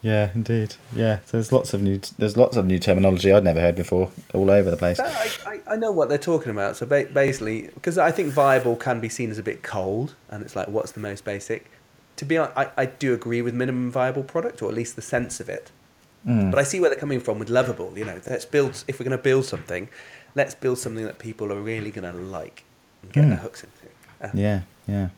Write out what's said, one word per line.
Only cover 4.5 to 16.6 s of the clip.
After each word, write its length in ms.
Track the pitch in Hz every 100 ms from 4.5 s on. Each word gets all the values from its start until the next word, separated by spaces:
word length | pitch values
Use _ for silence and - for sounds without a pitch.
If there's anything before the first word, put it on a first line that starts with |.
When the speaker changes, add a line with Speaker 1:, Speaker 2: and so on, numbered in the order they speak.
Speaker 1:
over 200 | 101 92
the 60 | 82
place. 220 | 87 87
Speaker 2:
But 80 | - - 220 - 202
I, 40 |
I, 60 | 208 -
I 40 | 220
know 160 | 226
what 180 | 180 127
they're 80 | 143
talking 320 | 175 165 127
about. 260 | 104 98 -
So 80 |
ba-, 240 | 123 143 139
basically, 600 | 139 139 135 110 110 101 -
'cause 160 | - 170
I 140 | 160
think 200 | 160 160
viable 440 | 139 139 131 123 117
can 240 | 135 120
be 80 | 113
seen 220 | - 117
as 80 | 107
a 40 |
bit 200 | 104 -
cold, 520 | - 104 92 104 139 - -
and 140 | 104
it's 120 | -
like, 140 | 101 92
what's 240 | 104 -
the 80 | -
most 240 | 104 98
basic? 460 | - 101 - 113 - _ _ _ _ -
To 100 | 143
be 100 | 160
hon-, 160 | 147
I, 140 | 131 139 -
I 80 | 131
do 280 | - 139
agree 260 | 117 120 120
with 140 | 120
minimum 360 | 120 127 127 123
viable 340 | 127 127 135
product, 360 | 135 165 233 -
or 80 | 110
at 60 |
least 200 | 110 120 -
the 60 |
sense 380 | - 123 120 -
of 80 | 107
it. 220 | 98 - _ _ _ _ _ -
Speaker 1:
Mm. 220 | 117 98
Speaker 2:
But 100 | 135